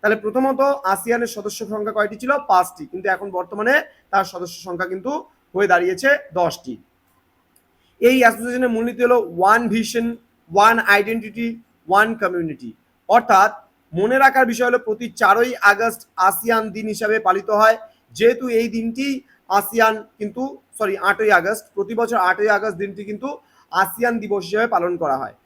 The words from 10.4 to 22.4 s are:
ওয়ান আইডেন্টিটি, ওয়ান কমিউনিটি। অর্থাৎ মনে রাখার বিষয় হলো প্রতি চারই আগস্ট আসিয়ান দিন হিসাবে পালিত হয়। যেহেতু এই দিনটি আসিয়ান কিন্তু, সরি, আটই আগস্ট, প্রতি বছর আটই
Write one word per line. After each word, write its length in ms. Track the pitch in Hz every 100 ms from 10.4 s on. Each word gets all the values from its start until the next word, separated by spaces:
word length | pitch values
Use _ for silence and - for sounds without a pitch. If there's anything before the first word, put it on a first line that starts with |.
| _
ওয়ান 220 | 175 214 233 208
আইডেন্টিটি, 520 | 202 208 226 214 214 233 226 _ _ 156
ওয়ান 200 | 190 220 220
কমিউনিটি। 480 | 196 180 165 139 120 107 _ _ _ 226
অর্থাৎ 340 | 233 196 208 - _ _ _
মনে 240 | 160 208 262
রাখার 220 | 269 262 254
বিষয় 180 | 233 247
হলো 100 | 247 247
প্রতি 200 | 214 240 -
চারই 320 | 208 208 247 - 202
আগস্ট 280 | 202 226 226 - - 185
আসিয়ান 360 | 196 226 226 220 196
দিন 100 | 220
হিসাবে 240 | 208 220 220 202
পালিত 240 | 185 - 208
হয়। 160 | 220 226 - _ _ 113
যেহেতু 260 | 226 240 254 226
এই 80 | 233 226
দিনটি 320 | 226 226 277 262 _ _ _ 196
আসিয়ান 360 | 202 226 220 220 208 _
কিন্তু, 220 | 208 226 262 - _ -
সরি, 160 | 208 196 185
আটই 200 | 196 214 185
আগস্ট, 260 | 175 214 - -
প্রতি 180 | 202 226
বছর 180 | 226 226 180
আটই 200 | 185